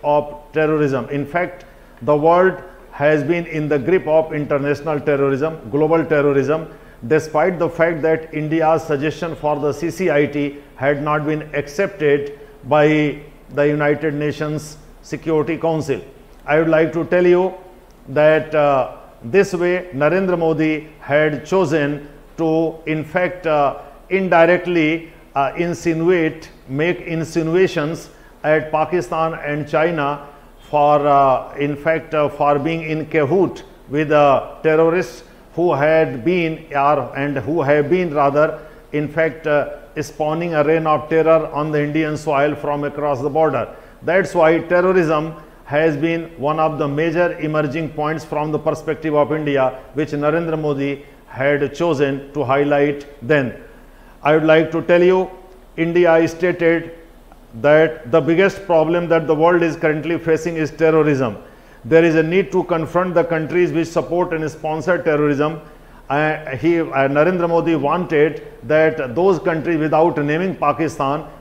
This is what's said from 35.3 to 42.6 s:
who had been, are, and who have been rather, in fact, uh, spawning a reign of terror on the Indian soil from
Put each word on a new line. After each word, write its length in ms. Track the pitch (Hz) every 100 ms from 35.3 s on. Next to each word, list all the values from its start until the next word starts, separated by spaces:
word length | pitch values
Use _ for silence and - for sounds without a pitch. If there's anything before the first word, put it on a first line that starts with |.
| - -
who 180 | 160 175
had 520 | 139 151 160 160 139
been, 420 | 147 180 160 160 -
are, 420 | 139 143 143 120 139
and 220 | 143 135
who 240 | 135 165
have 260 | 139 147 135
been 240 | 185 175
rather, 460 | 147 143 147 156 - - - -
in 160 | 147 147
fact, 380 | 160 160 - 156
uh, 300 | 147 127 - - 156
spawning 520 | 147 - 151 160 175
a 80 | 151
reign 240 | 147 165 156
of 220 | 151 151
terror 400 | 160 160 160 147
on 200 | 143 156
the 100 | 151
Indian 340 | 147 156 156 151
soil 380 | 156 139 151
from 300 | -